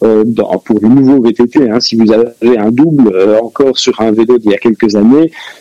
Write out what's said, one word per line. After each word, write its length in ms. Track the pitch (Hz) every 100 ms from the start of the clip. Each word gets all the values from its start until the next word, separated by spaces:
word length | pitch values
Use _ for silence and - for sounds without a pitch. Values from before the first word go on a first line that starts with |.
euh, 220 | 110 110
dans, 320 | 110 110 104 -
pour 220 | - 107
le 80 | 107
nouveau 320 | 135 135 139
V 140 | 117
T 120 | 110 120
T, 220 | 160 127
hein. 100 | 117
Si 160 | - 113
vous 140 | 110
avez 460 | 110 120 117 113 120
un 140 | 104
double, 420 | 120 160 147 113
euh, 240 | 92 98 107
encore 340 | 113 - 139 123
sur 240 | - 110
un 120 | 110
vélo 260 | 107 113 123
d'il 140 | 107
y 20 |
a 40 | 101
quelques 360 | 120 107 113 101
années, 340 | 110 139 160 - - -